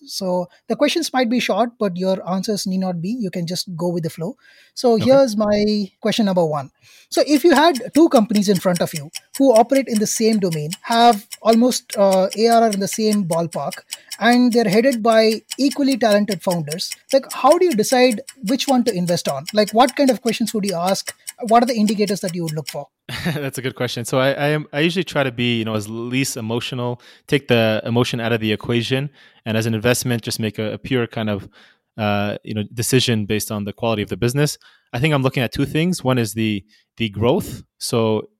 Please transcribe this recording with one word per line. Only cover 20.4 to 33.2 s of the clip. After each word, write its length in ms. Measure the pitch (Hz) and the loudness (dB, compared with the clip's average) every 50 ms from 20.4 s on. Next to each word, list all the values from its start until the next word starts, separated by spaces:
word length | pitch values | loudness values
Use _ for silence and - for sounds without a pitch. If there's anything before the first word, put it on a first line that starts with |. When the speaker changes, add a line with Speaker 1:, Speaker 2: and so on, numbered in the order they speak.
| 233 208 - | -4 -4 -2
Speaker 1:
would 120 | 220 190 | -4 -4
you 100 | 202 180 | -4 -4
ask? 380 | 165 175 190 196 - - - - _ _ - - - 247 | -2 -2 -2 -2 -2 -4 -10 -16 _ _ -20 -14 -10 0
What 160 | 202 220 240 247 | 4 4 4 4
are 20 | |
the 100 | 240 254 | 4 2
indicators 460 | 220 214 208 226 190 214 190 208 - | 0 0 0 2 0 0 -2 -2 -4
that 120 | - 185 170 | -6 -6 -6
you 100 | 180 170 | -6 -6
would 100 | 160 151 | -4 -6
look 160 | 156 151 - | -8 -8 -10
for? 180 | - 147 143 - _ _ _ - | -12 -12 -14 -16 _ _ _ -12
Speaker 2:
<laughs> 160 | 127 - - | -12 -6 -6
That's 320 | 180 139 151 143 135 - | -6 -4 -4 -6 -6 -6
a 40 | - | -6
good 140 | 120 131 - | -8 -6 -4
question. 300 | - 123 120 - 123 117 | -4 -6 -4 -4 -6 -6
So 140 | - - 131 | -2 0 2
I, 120 | 131 139 | 2 2
I 160 | 135 - 143 | 0 0 0
am, 200 | 147 151 151 147 - | 0 0 -2 -4 -6
I 80 | - 147 | -2 -2
usually 240 | 156 175 165 190 160 | 0 0 0 -2 -4
try 200 | - - 151 139 | -2 -2 -2 -2
to 80 | 131 | 0
be, 260 | 120 117 120 120 120 | -2 -2 0 0 0
you 80 | 113 107 | 0 -2
know, 80 | 113 110 | -2 -4
as 160 | 107 104 107 | -4 -4 -6
least 480 | 110 113 117 123 123 131 135 - - | -10 -10 -8 -4 -2 -2 -2 -2 -6
emotional, 640 | 127 110 110 117 120 - - 139 123 123 123 120 - _ - - _ _ | -6 -6 -4 -4 -4 -4 -6 -6 -6 -6 -6 -6 -8 _ -20 -20 _ _
take 220 | - 147 139 - - | -2 0 0 2 2
the 320 | 123 117 113 110 110 107 - | 2 4 4 2 0 0 -2
emotion 380 | 117 117 120 123 - - 120 | 0 0 0 0 0 -2 -4
out 100 | 113 113 | -2 -2
of 80 | 117 110 | 0 0
the 140 | 110 107 107 | 0 0 -2
equation, 560 | 101 - - 120 120 113 - 131 131 139 143 - _ - _ _ _ _ | -2 -2 -2 -2 -2 0 0 -2 -2 -2 -6 -10 _ -20 _ _ _ _
and 120 | 117 107 | -4 -2
as 80 | 113 110 | -2 0
an 80 | 117 110 | -2 -2
investment, 480 | 107 104 120 123 - - 127 120 113 | 0 0 0 0 0 0 -2 -4 -4
just 180 | - 120 - - | -4 -6 -6 -4
make 200 | 113 107 - - | -4 -4 -4 -4
a, 140 | 107 107 107 | -6 -6 -8
a 40 | |
pure 300 | 104 - - 135 123 117 | -10 -4 -2 -2 0 0
kind 220 | 113 - 117 110 107 | -2 -4 -6 -4 -4
of, 200 | 104 95 95 - _ - - _ _ _ _ _ _ | -4 -6 -8 -12 _ -20 -20 _ _ _ _ _ _
uh, 400 | - 107 104 101 101 101 104 - - - | -2 -2 0 0 0 -2 -4 -6 -8 -10
you 100 | - 113 | -8 -6
know, 100 | 107 104 - - | -6 -6 -6 -6
decision 520 | 117 120 - - 127 - - 117 110 | -6 -2 0 2 2 2 2 0 -2